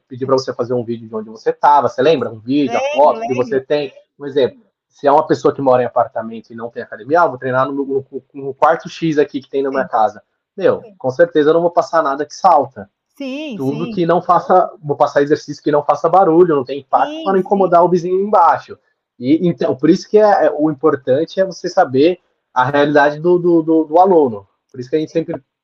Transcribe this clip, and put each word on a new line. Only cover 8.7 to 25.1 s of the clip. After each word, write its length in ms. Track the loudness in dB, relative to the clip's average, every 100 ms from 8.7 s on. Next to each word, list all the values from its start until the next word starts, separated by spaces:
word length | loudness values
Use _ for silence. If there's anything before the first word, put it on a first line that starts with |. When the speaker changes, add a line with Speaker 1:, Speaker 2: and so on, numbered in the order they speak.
| 0 -6
Speaker 1:
X 280 | -6 -4 0
aqui 220 | -2 -4
que 80 | -8
tem 140 | -6
na 60 | -4
minha 120 | -4
Speaker 2:
Sim. 60 | -2
Speaker 1:
casa. 320 | 0 -2 -4 _ _ _ -4
Meu, 240 | -4 -4
Speaker 2:
Sim. 160 | -10 -10
Speaker 1:
com 120 | -4
certeza 400 | 0 2 2 2
eu 20 |
não 80 | 2
vou 100 | 2
passar 320 | 0 -2 0
nada 220 | -2 -4 -8
que 80 | 0
salta. 540 | 2 2 0 -8 -18 _ _ -14
Speaker 2:
Sim, 400 | -12 -10 -10 -8
Speaker 1:
Tudo 300 | -6 -6 -6
Speaker 2:
sim. 60 | -4
Speaker 1:
que 100 | 0
não 160 | 0
faça, 500 | 0 0 2 2 2 -4
vou 120 | -6 -2
passar 240 | 0 0
exercício 400 | 0 -2 -4 -8
que 80 | -2
não 120 | 0
faça 260 | 0 -2 2
barulho, 460 | 2 4 4 4 2
não 80 | -4
tem 140 | -10
impacto 320 | -4 -2 -2
Speaker 2:
Sim, 100 | -6
Speaker 1:
pra 100 | -4
não 60 | -2
Speaker 2:
sim. 20 |
Speaker 1:
incomodar 420 | 0 0 2 2
o 60 | 2
vizinho 300 | 0 -2 -4
embaixo. 560 | 0 2 2 0 -6 -20 _ _ _ -6
E, 280 | 0 0 0
então, 280 | -2 -4 0
por 140 | 2
isso 200 | 0 2
que 80 | 2
é, 260 | 4 4 2
é, 40 |
o 180 | 0 -2
importante 680 | 0 -2 0 -2 -2 -2 -4
é 60 | -4
você 220 | -6 -4
saber 500 | 0 2 2 2 0 _ _ _
a 120 | -2 0
realidade 540 | 2 2 4 2 0
do, 200 | 0 0
do, 220 | 2 0
do, 200 | 2 0 2
do 140 | 4
aluno. 480 | 4 4 2 -2 -14 _ _
Por 80 | -16
isso 100 | -6
que 60 | -6
a 40 |
gente 120 | -4